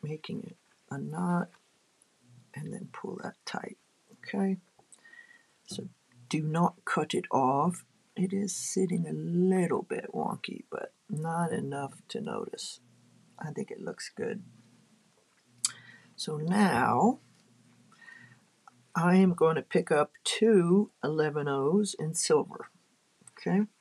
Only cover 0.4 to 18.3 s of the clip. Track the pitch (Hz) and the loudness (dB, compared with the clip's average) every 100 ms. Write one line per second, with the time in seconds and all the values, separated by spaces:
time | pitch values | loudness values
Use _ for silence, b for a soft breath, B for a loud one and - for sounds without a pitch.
0.4 | - - _ _ _ 139 147 160 180 175 | -10 -16 _ _ _ -10 -8 -4 0 0
1.4 | 175 _ _ _ _ _ _ _ _ - | -2 _ _ _ _ _ _ _ _ -20
2.4 | _ - 151 - 185 - - - - - | _ -12 -10 -10 -12 -14 -12 -10 -12 -12
3.4 | - - - - _ _ _ - - 202 | -10 -10 -10 -16 _ _ _ -20 -8 -2
4.4 | 196 190 _ _ _ B B B B B | 0 -2 _ _ _ B B B B B
5.4 | B B _ - - _ _ _ - 156 | B B _ -14 -14 _ _ _ -6 -2
6.4 | 156 156 175 - - - 156 - - 123 | 0 2 0 0 -2 -2 0 -2 0 2
7.4 | 131 139 160 175 - _ _ - 185 196 | 4 4 2 0 -10 _ _ -4 -2 0
8.4 | 202 - - - 185 175 160 156 160 170 | -4 -4 -4 -2 0 0 -4 -4 -2 2
9.4 | 185 185 175 - - - - - - - | 4 4 2 0 -2 -6 -6 -6 -4 -4
10.4 | - - - - - _ _ 151 160 165 | -8 -12 -10 -10 -10 _ _ -6 -4 -2
11.4 | 170 - 139 139 139 - _ - - 57 | -2 -2 -4 -6 -8 -10 _ -10 -6 -6
12.4 | - - - - _ _ _ _ _ - | -8 -10 -14 -14 _ _ _ _ _ -14
13.4 | 156 165 - - - - - - - - | -10 -8 -10 -10 -12 -12 -14 -8 -6 -6
14.4 | - - - _ _ _ _ _ _ _ | -12 -20 -20 _ _ _ _ _ _ _
15.4 | _ _ - B B B B - - 151 | _ _ -8 B B B B -14 -8 -6
16.4 | 156 196 202 123 120 117 196 277 _ _ | -2 2 4 4 2 4 4 2 _ _
17.4 | _ _ _ _ _ B B B B | _ _ _ _ _ B B B B